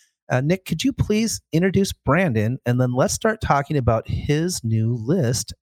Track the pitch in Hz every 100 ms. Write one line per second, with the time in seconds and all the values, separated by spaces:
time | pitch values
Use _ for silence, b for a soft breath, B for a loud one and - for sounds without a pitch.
0 | b _ - 127 143 185 - 160 269 -
1 | - 214 226 - - 160 190 190 196 -
2 | - 156 185 110 107 127 120 123 127 123
3 | 185 - 226 - - 143 139 147 120 113
4 | - - - 147 175 175 117 110 110 123
5 | 110 185 120 123 - -